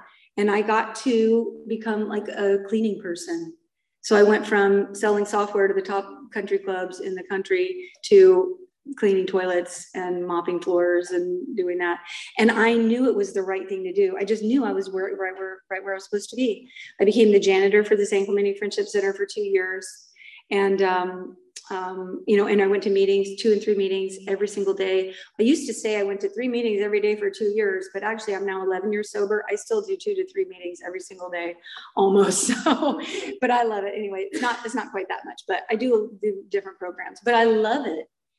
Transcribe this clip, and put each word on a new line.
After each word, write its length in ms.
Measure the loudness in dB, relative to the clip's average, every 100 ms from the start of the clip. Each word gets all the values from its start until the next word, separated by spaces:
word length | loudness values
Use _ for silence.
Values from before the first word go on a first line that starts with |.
| -20 _ _ -2
And 140 | 2
I 100 | 2
got 360 | 2 0 0 -4
to 680 | 0 2 4 2 0 -8 -8
become, 400 | -6 -4 -4 -4
like, 200 | -4 -6
a 300 | -2 0 0 0
cleaning 320 | 0 0 -2
person. 540 | -6 -8 -6 -8 -8 -14 _ _ _ _
So 120 | 2
I 100 | 6
went 220 | 6 4 2
from 480 | 2 4 4 0
selling 300 | -2 0 0
software 440 | 0 -2 0 2 2
to 60 |
the 60 | 0
top 260 | -2 -4 -6 -14 -12
country 240 | -8 -4 -4
clubs 420 | -2 -6 -6 -8
in 140 | -8
the 100 | -8 -6
country 580 | -6 -2 -2 -2 -6 -14 -14 6
to 520 | 10 10 8 4 -4 -14 _ -16 -2
cleaning 260 | 2 2
toilets 640 | 0 0 0 0 -2 -8 -12
and 320 | -8 -6 -4 -4
mopping 340 | -4 -2 -4
floors 520 | 0 2 2 2 0
and 440 | -2 -2 -4 -6 -4
doing 220 | -2 -2
that. 220 | -4 -4 -8 -16 -8 2
And 140 | 2
I 240 | 4 2
knew 340 | 4 2 2 2
it 80 | 2
was 160 | 0
the 80 | -2
right 260 | -4 -6 -6
thing 160 | -8
to 100 | -2
do. 200 | 2 2 0
I 80 | -2
just 160 | -2
knew 200 | 0 0
I 100 | 0
was 180 | -2 -4
where, 260 | -6 -6 -6
right 160 | -6
where, 260 | -8 -10 -12 -10
right 120 | -10
where 120 | -6
I 20 | -8
was 80 |
supposed 240 | -6 -6 -6
to 60 | -2
be. 320 | -2 -2 -10 -20 -14 2
I 60 | 4
became 260 | 6 8
the 80 | 8
janitor 420 | 6 4 6 4
for 140 | 4 2
the 80 |
San 220 | 2 0 2
Clemente 320 | 2 0 -2
Friendship 280 | -4 -4 -2
Center 280 | 0 0
for 100 | -2
two 160 | -4 -4
years. 460 | 0 0 0 -6 -10 -18 -20 _ -20 -20 -4
And, 320 | 0 2 4
um, 560 | 2 2 -2 -6 -12 -18 _ -20 -10
um, 520 | -8 -8 -8 -10 -6 2
you 100 | 2
know, 100 | 4
and 140 | 4
I 60 | 4
went 160 | 2
to 80 | 2
meetings, 500 | 2 4 2 0 -2
two 120 | 2
and 100 | 2
three 120 | 2
meetings 440 | 0 0 -2 -4 -8 -6
every 200 | -4 -2
single 260 | -2 -2
day. 400 | -2 0 0 -2 -8 -10 0
I 40 |
used 220 | 2 2 0
to 60 |
say 260 | -6 -2 0
I 40 |
went 180 | -2 -2
to 80 | -4
three 180 | -4 -2
meetings 360 | -2 0 0
every 180 | 0 0
day 160 | 0 0
for 140 | -2
two 240 | -2 -2
years, 340 | 0 0 -2 -6
but 80 | -6
actually 320 | -6 -6 -6
I'm 100 | -4
now 180 | -4 -2
eleven 300 | -2 -2 -2
years 180 | -2 -4
sober. 360 | -4 -2 -2 -2
I 40 |
still 260 | -6 -2 -4
do 160 | -2 -4
two 180 | -4
to 160 | -4 -4
three 140 | -4
meetings 360 | -4 -8 -12 -12 -12
every 140 | -12
single 300 | -12 -14 -10
day, 240 | -6 -8 -10 -16 -20 -6 2
almost. 560 | 4 6 4 2 0 0
<laughs> 40 |
So, 360 | 0 2 0 -2 -6 -8 -8 -2
but 100 | 0
I 120 | 2
love 220 | 0 -2
it 100 | -4 -6
anyway. 320 | -6 -6 -6
It's 120 | -4
not, 160 | -4 -4 -6
it's 80 |
not 160 | -6 -6
quite 180 | -6 -6
that 160 | -8
much, 200 | -10 -12 -6
but 140 | -4 -2
I 40 |
do 380 | -2 2 2 0 -4
do 220 | -4 -4 -4
different 280 | -4 -4 -10
programs, 420 | -10 -10 -14 -6
but 80 | 2
I 120 | 4
love 420 | 6 4 2 0 -2
it. 240 | -6 -10 _ _